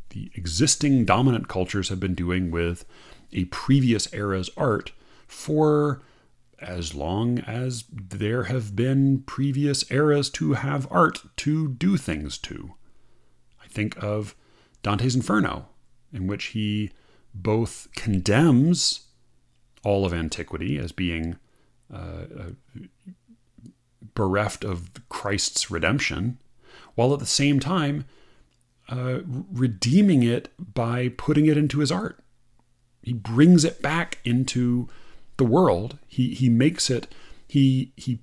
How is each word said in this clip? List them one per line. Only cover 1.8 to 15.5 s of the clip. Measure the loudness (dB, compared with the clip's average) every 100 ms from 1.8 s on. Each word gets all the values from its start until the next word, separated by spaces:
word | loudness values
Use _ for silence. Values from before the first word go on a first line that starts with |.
| -4
have | -4
been | -2 -2
doing | 0 0 0
with | 0 -2 -4 -10 -20 -20 -20 -8
a | -4 -4
previous | -4 2 4 4 0 -2
era's | -6 -4 -4 -4 -4
art | 0 -2 -4 -16 _ -20 -20
for | -14 -4 2 4 2 0 -4 -10 _ _ _ _ _
as | -10 -8 -8 -6
long | -4 -2 0 -2
as | -4 -6 -6 -8 -12
there | -14 -12 -6 -2 -2
have | -2 -4 -4 -2
been | 2 4 4 2
previous | -2 -2 -2 0 0 0 0
eras | 2 4 2 0
to | -2 -2
have | 0 -2 -4 0
art | 2 2 2 -12 -6
to | -2 0 -2
do | -2 0 0
things | 0 -4 -6 -10
to. | -10 -12 -12 -18 -20 -20 -20 -20 _ _ _ _
I | -10
think | -4 -4 -4
of | -4 -4 -6 -12 _ _ _ _
Dante's | -2 0 2 0
Inferno, | 2 2 0